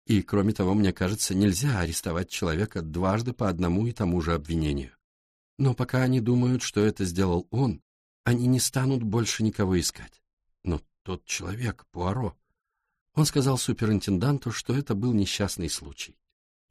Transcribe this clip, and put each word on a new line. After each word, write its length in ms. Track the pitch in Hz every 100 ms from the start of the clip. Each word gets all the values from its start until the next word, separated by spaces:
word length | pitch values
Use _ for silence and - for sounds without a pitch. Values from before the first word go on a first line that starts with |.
| -
И, 160 | 107
кроме 300 | - 104 98
того, 200 | 107 92
мне 180 | 104 98
кажется, 440 | 87 92 107 - 95
нельзя 460 | 104 90 143 110
арестовать 480 | 82 80 95 82 90
человека 520 | - 85 80 107 98
дважды 500 | 80 80 95 104 123
по 160 | 120 107
одному 380 | 85 87 90 117
и 60 |
тому 300 | 113 95 87
же 120 | 80
обвинению. 580 | 82 71 82 76 71 65 _ _ _ _ _ _ -
Но 160 | 139 120
пока 260 | 123 127
они 180 | 127 127
думают, 440 | 117 123 123 127
что 200 | - -
это 220 | 107 - 95
сделал 420 | 87 95 87 -
он, 320 | 113 135 85 _ _ _ _
они 240 | - 120 123
не 120 | 127
станут 440 | - 131 131 135
больше 400 | 113 113 113 -
никого 360 | 110 - 98 90
искать. 440 | - - 110 _ _ _ _ _
Но 180 | 92 78 - _
тот 220 | - 92 -
человек, 600 | - 87 104 120 - -
Пуаро, 440 | 90 90 107 107 - _ _ _ _ _ _ _
он 120 | - 151
сказал 320 | 147 131 131
суперинтенданту, 920 | - 104 110 104 - 95 120 143 120
что 220 | 110 - 127
это 200 | 143 101
был 180 | 123
несчастный 560 | 110 98 - 98 - 87
случай. 480 | - 85 71 - _ _ _ _ _ -